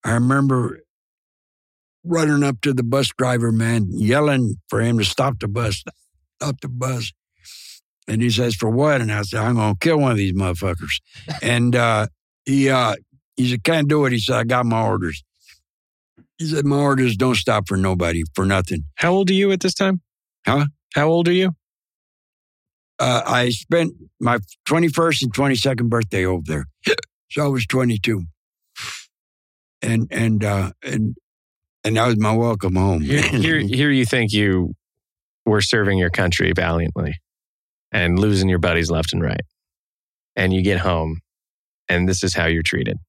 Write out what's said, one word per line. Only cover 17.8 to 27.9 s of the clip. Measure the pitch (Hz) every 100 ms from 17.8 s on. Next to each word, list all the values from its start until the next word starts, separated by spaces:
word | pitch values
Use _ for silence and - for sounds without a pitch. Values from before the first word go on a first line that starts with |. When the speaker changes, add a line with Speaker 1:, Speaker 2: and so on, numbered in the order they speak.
| 95 92 87 82 80
Speaker 1:
for | - 95
nothing." | 98 90 85 76 -
Speaker 2:
How | 170
old | 185 190
are |
you | 190 196
at | 190
this | 185 -
time? | 190 190 _ _ _ _
Speaker 1:
Huh? | - 139 147 _ _ -
Speaker 2:
How | 151
old | 165 170
are |
you? | 180 185 165 _ _ _ _ _ _ _ _ _ _ _ _ _ -
Speaker 1:
Uh, | 127 120 -
I | 123 123
spent | 117 - 170 165 - - _
my | 123 117 - - -
twenty-first | 160 170 156 165 143
and | 131
twenty-second | 117 139 127 139 123 120
birthday | 117 110 98 92
over | 90 78
there. | 78 71 _ -
<laughs> | - - _ _
So | - 143
I |
was | 135 107
twenty-two. | 131 123